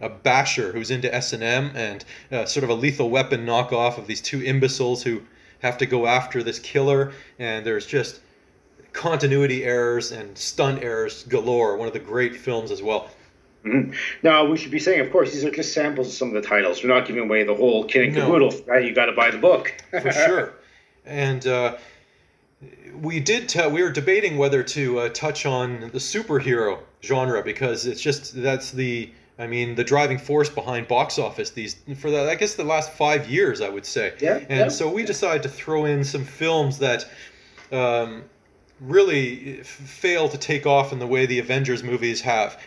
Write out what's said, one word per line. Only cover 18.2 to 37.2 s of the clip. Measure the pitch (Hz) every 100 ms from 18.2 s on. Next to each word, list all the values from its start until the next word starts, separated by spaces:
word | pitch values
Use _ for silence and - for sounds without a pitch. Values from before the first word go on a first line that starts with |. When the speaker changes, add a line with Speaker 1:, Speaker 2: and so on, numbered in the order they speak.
| 131
Speaker 2:
caboodle. | 165 139
For | -
that, | - 127
you | 120
gotta | 123 117
buy | 113 117
the | 110
book. | 123 135 - - -
<laughs> |
Speaker 1:
For | 180 -
sure. | 147 160 359 113 - - _ _ _ -
And, | 143 135 131 127
uh, | 127 120 117 - - _ _ _ _ _ _ 139 - - 147
we | 156 165
did | 139 226 -
t-, | 165 160
we | 156
were | 180
debating | 147 139 196 202 147
whether | 139 135
to, | 123 147 135 123
uh, | 120
touch | 117 156 143 143
on | 127 123 120 117
the | 131
superhero | - 208 220 143 131 120 107 92 - _
genre, | - 135 127 113
because | 104 104 131 117 123
it's | 113
just, | 151 139 - 131
that's | 131 131 131
the, | 131 127 120 110 - _ -
I | 117
mean, | 120 120 117
the |
driving | 120 143 147 131
force | - 147 147
behind | - - 120 113
box | 123 143 -
office | 113 107 104
these, | - 107 - - 135
for | 151
the, | 147 143
I | 202
guess | 208 208
the |
last | 151 156 151
five | - 151 151 123
years, | 147 160 104
I | 104
would | 101 -
say. | 127 101 -
Speaker 2:
Yeah, | 147 226 -
Speaker 1:
And |
Speaker 2:
yeah, | 135 -
Speaker 1:
so | - 160
we | 190
Speaker 2:
yeah. | 220
Speaker 1:
decided | 196 190 156
to | 135
throw | - - 156 151
in | 143 139
some | 147
films | 131 - 160 165 143 135
that, | 135 117 - -